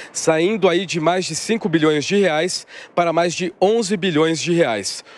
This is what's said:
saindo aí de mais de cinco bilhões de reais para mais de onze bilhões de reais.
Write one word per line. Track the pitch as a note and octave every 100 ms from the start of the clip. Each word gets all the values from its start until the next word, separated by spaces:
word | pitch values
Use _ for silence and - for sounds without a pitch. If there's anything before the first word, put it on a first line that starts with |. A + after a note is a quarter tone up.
| -
saindo | - - D#3+ F3+ A3 F#3
aí | F3 F3+
de | E3
mais | D#3+ F#3 F3
de |
cinco | D#3+ - A3 F3
bilhões | D#3+ D#3 D3+ -
de | G3+
reais | F#3+ D#3 F3+ - - - -
para | - E3+
mais | D#3+ F3
de | E3 F3+ -
onze | F#3 A#3 F#3 G3+
bilhões | F#3 D3+ D#3+ D#3
de | C#3+
reais. | E3+ C#3+ G#2+ F#2+ - -